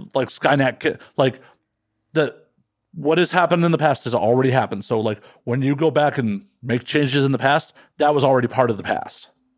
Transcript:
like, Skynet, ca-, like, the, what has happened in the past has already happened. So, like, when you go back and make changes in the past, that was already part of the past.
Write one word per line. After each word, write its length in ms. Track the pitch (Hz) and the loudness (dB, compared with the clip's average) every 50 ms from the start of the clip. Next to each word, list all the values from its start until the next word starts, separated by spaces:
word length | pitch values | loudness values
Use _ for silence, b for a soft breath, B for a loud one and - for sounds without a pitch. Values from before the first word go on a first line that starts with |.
| - - - | -12 -6 -2
like, 140 | 135 127 - | -2 -2 -4
Skynet, 500 | - - - 147 143 143 135 127 - - | -4 -2 0 2 2 2 2 0 -2 -2
ca-, 180 | - 156 - - B B B B | -4 -4 -4 -6 B B B B
like, 220 | 139 135 123 - b b b b _ _ _ _ _ _ _ _ _ _ - | 0 0 0 -4 b b b b _ _ _ _ _ _ _ _ _ _ -2
the, 220 | 156 151 123 - - _ _ _ _ _ _ _ _ _ _ - | -2 -2 -2 -4 -10 _ _ _ _ _ _ _ _ _ _ -12
what 260 | 175 139 143 160 165 | -6 -2 0 2 2
has 120 | 180 160 | 0 0
happened 320 | - 180 175 160 180 175 170 | 2 0 2 2 2 2 2
in 80 | 170 | 2
the 60 | 165 147 | 0 2
past 260 | 151 151 139 - - | 2 0 0 -2 -2
has 100 | 120 117 | -4 -2
already 340 | 113 85 110 120 127 131 135 | 0 2 2 2 2 2 2
happened. 320 | 123 131 110 98 113 98 107 | 2 2 0 0 -4 -8 -6
So, 140 | - 123 110 | -4 -2 -2
like, 220 | 110 113 107 - B B B B B | -2 -2 -4 -6 B B B B B
when 180 | - 117 135 | -6 -4 -2
you 140 | 135 135 143 | 0 -2 0
go 160 | 135 160 160 | 0 0 0
back 260 | - 147 147 147 143 - | 2 2 0 0 0 -2
and 280 | 123 110 101 98 - _ _ _ - | -2 -2 -4 -4 -8 _ _ _ -6
make 200 | 123 120 123 - | -4 -4 -4 -4
changes 400 | - - 151 147 135 127 143 139 | -2 -2 0 0 0 0 0 0
in 80 | 139 | 0
the 60 | 135 120 | 0 0
past, 360 | 127 135 143 160 - - _ b b b b b | 0 2 0 0 -2 -4 _ b b b b b
that 160 | 151 147 151 | 0 2 2
was 80 | 143 127 | 4 2
already 240 | 135 135 127 120 117 | 2 2 2 0 0
part 240 | - 123 127 117 | 0 0 0 0
of 60 | 113 95 | 0 -4
the 60 | 95 | -4
past. 460 | - 107 - - - - - - - _ _ _ _ _ | -6 -6 -6 -6 -10 -14 -18 -20 -20 _ _ _ _ _